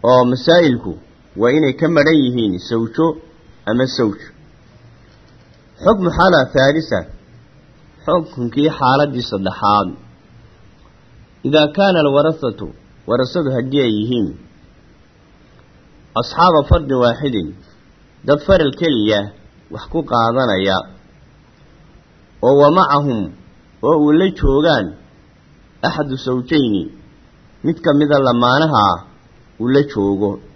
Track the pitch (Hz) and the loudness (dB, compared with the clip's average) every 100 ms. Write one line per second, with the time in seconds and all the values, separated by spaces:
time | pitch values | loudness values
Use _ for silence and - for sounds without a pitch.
0 | 117 127 123 127 165 175 160 117 104 - | 4 4 2 0 2 4 4 0 -6 -14
1 | - _ _ - 117 147 147 131 160 160 | -16 _ _ -2 0 2 0 0 0 2
2 | 156 160 127 123 107 90 - 117 113 135 | 2 2 2 0 -2 -4 -4 -4 -4 -2
3 | 165 156 - - - - - 117 127 - | -2 -2 -14 -20 -20 -14 -4 -2 -2 -2
4 | 113 98 - - - - _ - - - | -4 -4 -18 -20 -20 -20 _ -20 -20 -20
5 | - - - - - _ - - 190 214 | -20 -20 -20 -20 -20 _ -20 -2 0 2
6 | 180 160 185 165 127 139 135 151 156 98 | -2 2 2 4 2 2 2 0 -2 -6
7 | 85 - - - - - - - - - | -6 -18 -20 -20 -20 -20 -20 -20 -20 -12
8 | - 170 160 - 120 135 151 - 131 139 | -2 -2 -2 -8 -4 0 0 0 2 2
9 | 147 123 117 101 95 95 101 104 92 90 | 0 -2 -6 -4 -6 -2 2 2 0 -8
10 | - - _ - - - - _ - _ | -20 -20 _ -20 -20 -20 -20 _ -20 _
11 | - - - _ 139 151 147 170 196 180 | -20 -20 -20 _ 0 2 2 0 2 2
12 | 147 139 156 160 131 - 80 - - - | 2 2 0 -2 -6 -8 -14 -16 -20 -20
13 | - 120 123 180 143 131 131 143 127 104 | -4 -2 -2 -2 -2 -4 -2 0 0 0
14 | 107 123 92 - - - - - _ _ | -2 -2 -4 -6 -20 -20 -20 -20 _ _
15 | _ _ _ _ _ - _ _ _ - | _ _ _ _ _ -20 _ _ _ -20
16 | - 113 123 - 180 160 135 175 143 131 | -8 -6 -6 0 2 2 2 0 0 0
17 | 120 113 147 113 78 95 - _ _ _ | 0 0 -4 -4 -8 -14 -20 _ _ _
18 | _ _ - 143 - 190 147 - 165 127 | _ _ -2 -2 2 2 2 -2 -2 0
19 | 107 104 101 - - _ _ - - 165 | 0 -2 -4 -14 -20 _ _ -16 -8 -8
20 | 147 120 117 123 127 95 95 95 - - | -2 0 0 0 0 0 0 -2 -6 -20
21 | _ - - _ _ _ - - - - | _ -20 -20 _ _ _ -20 -20 -20 -20
22 | _ _ _ - 117 139 147 175 170 143 | _ _ _ -2 2 4 4 4 2 0
23 | 143 113 85 - - - _ _ 120 160 | 0 -4 -6 -10 -20 -20 _ _ 0 2
24 | 147 156 190 - - 135 160 139 90 - | 2 2 0 0 0 2 2 0 -2 -10
25 | - _ _ _ _ - _ _ 139 - | -20 _ _ _ _ -20 _ _ -6 -4
26 | 143 131 131 127 123 156 123 98 80 - | -6 -6 -4 -4 0 0 0 -2 -6 -14
27 | - - _ _ - _ 143 165 175 143 | -20 -20 _ _ -20 _ -6 -2 0 2
28 | 147 143 131 120 120 135 160 123 101 87 | 2 2 2 2 2 2 2 2 0 -2
29 | - - - - - _ 117 139 143 110 | -8 -20 -20 -20 -20 _ 0 0 0 -2
30 | 101 98 101 - - | -2 0 -2 -4 -14